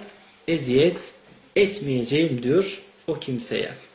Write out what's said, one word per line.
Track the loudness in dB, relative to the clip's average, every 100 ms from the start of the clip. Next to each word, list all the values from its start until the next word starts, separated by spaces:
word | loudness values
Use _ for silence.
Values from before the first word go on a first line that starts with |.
| -10 -20 -20 _ -4
eziyet | -2 2 4 4 2 -8 -20 -20 -20 _ 2
etmeyeceğim." | 2 0 -2 -2 0 2 2 0
diyor | 2 2 0 -6 -16 _ -8
o | -6
kimseye. | -6 -6 -4 -4 -6 -10 -20